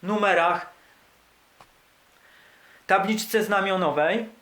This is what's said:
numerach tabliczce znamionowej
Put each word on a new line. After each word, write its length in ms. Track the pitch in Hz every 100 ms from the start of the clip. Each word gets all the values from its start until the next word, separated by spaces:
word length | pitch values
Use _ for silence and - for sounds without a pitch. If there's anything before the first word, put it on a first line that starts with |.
numerach 640 | 180 208 202 170 170 175 - - _ _ _ _ _ _ _ _ - _ _ _ _ _ _ - - _ _ - -
tabliczce 560 | 190 190 220 - 220
znamionowej 840 | - 202 196 185 170 143 156 214 220 -